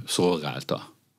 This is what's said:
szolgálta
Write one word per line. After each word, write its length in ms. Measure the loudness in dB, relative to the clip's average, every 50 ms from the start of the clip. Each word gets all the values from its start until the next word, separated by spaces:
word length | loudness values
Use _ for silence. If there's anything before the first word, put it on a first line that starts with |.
| -6
szolgálta 880 | -2 2 4 4 4 4 2 0 -4 -6 -6 -4 -4 -4 -4 -4 -10 -20 _ _ _ _